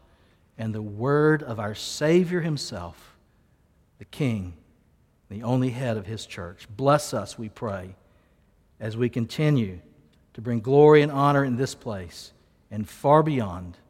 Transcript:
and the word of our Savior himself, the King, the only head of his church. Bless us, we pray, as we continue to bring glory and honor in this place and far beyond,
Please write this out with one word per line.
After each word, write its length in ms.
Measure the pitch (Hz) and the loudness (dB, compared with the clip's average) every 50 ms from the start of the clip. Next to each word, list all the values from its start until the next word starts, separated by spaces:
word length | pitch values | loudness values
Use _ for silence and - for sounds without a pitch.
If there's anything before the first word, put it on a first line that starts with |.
| _ _ _ _ _ _ _ _ _ _ _ | _ _ _ _ _ _ _ _ _ _ _
and 160 | - 113 110 107 | -8 -8 -6 -6
the 80 | 110 | -6
word 600 | 107 104 101 104 120 139 143 147 151 156 156 151 | -8 -10 -8 -4 -2 0 2 4 4 4 2 2
of 180 | 156 - 113 107 | -2 -6 -8 -6
our 140 | 104 104 107 | -6 -8 -8
Savior 680 | - - - - - 151 151 170 180 185 165 180 175 | -8 -10 -10 -6 -2 2 4 4 4 4 2 -2 -4
himself, 760 | 160 170 151 135 - - 117 92 87 87 - - - - _ _ _ _ _ _ _ _ _ _ _ _ _ _ _ _ _ | -4 -4 -4 -6 -8 -10 -10 -10 -12 -12 -14 -18 -20 -20 _ _ _ _ _ _ _ _ _ _ _ _ _ _ _ _ _
the 80 | - 127 | -20 -20
King, 480 | - - - 156 127 113 104 92 90 85 - _ _ _ _ _ _ _ _ _ _ _ _ _ - | -14 -8 -4 -2 -2 -2 -4 -6 -10 -12 -18 _ _ _ _ _ _ _ _ _ _ _ _ _ -16
the 140 | 101 104 120 | -14 -8 -4
only 280 | 113 127 127 127 127 | -2 -2 0 0 -2
head 260 | 117 127 135 120 110 | -4 -4 -4 -4 -4
of 80 | 107 92 | -6 -6
his 200 | 101 110 107 - | -10 -12 -12 -14
church. 420 | - - - 90 87 90 - - - 107 | -14 -14 -14 -14 -14 -16 -18 -20 -18 -8
Bless 380 | 98 - 135 147 147 - - - | -2 2 2 2 2 0 -4 -6
us, 240 | 113 95 - - - | -8 -8 -8 -12 -12
we 100 | 113 104 | -14 -14
pray, 460 | - - 127 110 98 92 92 92 95 - _ _ _ _ _ _ _ _ _ _ _ _ _ _ _ - | -12 -10 -8 -8 -8 -8 -10 -14 -18 -20 _ _ _ _ _ _ _ _ _ _ _ _ _ _ _ -12
as 160 | 110 110 107 | -10 -8 -4
we 140 | 113 123 117 | -2 -2 -2
continue 680 | - 123 113 113 - - 156 151 147 127 113 95 90 87 - - _ _ _ _ _ _ _ _ - | -2 -4 -6 -6 -4 -2 0 2 2 2 0 -2 -6 -12 -18 -20 _ _ _ _ _ _ _ _ -16
to 80 | - | -10
bring 180 | 107 123 117 117 | -6 -4 -4 -4
glory 420 | 104 131 135 143 151 151 151 151 | 0 4 6 8 10 10 10 10
and 100 | 147 147 | 8 6
honor 320 | 143 139 139 143 143 139 139 | 2 2 2 4 4 4 2
in 120 | 135 120 | 2 0
this 200 | 120 135 120 - | -2 -2 -4 -6
place 580 | - - 123 104 95 90 82 - - - - _ _ _ _ _ _ _ - | -10 -10 -10 -8 -8 -10 -12 -16 -20 -20 -20 _ _ _ _ _ _ _ -12
and 180 | 104 107 104 | -10 -10 -10
far 360 | - - - - 139 147 156 156 | -10 -8 -2 4 6 6 6 6
beyond, 540 | 156 147 127 110 95 87 90 90 90 87 - _ | 4 0 -2 -2 -4 -6 -10 -12 -14 -16 -20 _